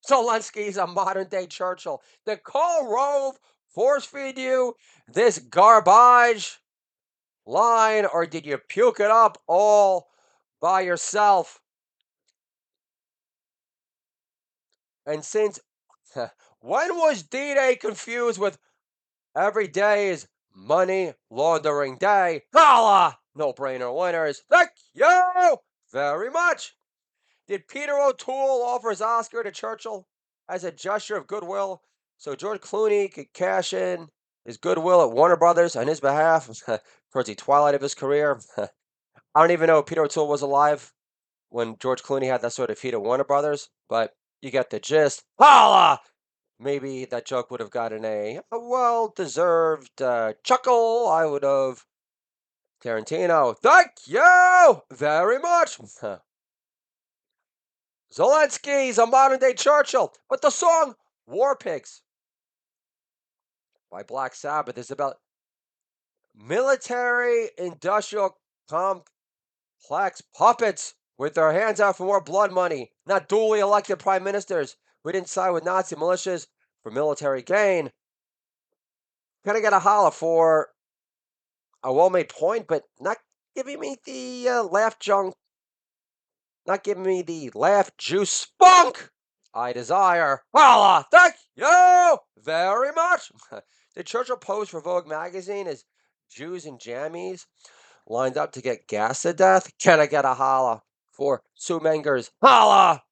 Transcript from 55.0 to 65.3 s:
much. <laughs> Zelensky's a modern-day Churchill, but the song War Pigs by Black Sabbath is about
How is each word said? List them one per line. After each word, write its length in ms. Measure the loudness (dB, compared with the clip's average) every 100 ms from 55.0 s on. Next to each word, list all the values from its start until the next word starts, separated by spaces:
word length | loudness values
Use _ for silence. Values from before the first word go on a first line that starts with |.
| -4 -2 0 -2
much. 420 | 0 0 0 -6 -20
<laughs> 340 | -14 -12 -12 _ _ _ _ _ _ _ _ _ _ _ _ _ _ _ _ _ _ _
Zelensky's 840 | -2 2 2 2 -2 -4 -4 -2 0
a 80 | 2
modern-day 480 | 4 4 2 0
Churchill, 600 | 0 0 2 2 -2 -4 _ _
but 120 | -2
the 80 | -2
song 460 | 0 0 2 0 -6 _ _ _
War 280 | -4 -2 -2
Pigs 460 | -6 -10 -12 -20 _ _ _ _ _ _ _ _ _ _ _ _ _ _ _ _ _ _ _
by 140 | -20
Black 320 | -14 -10 -10 -10
Sabbath 420 | -8 -6 -8 -12
is 140 | -14
about 260 | -8 -8 -8 _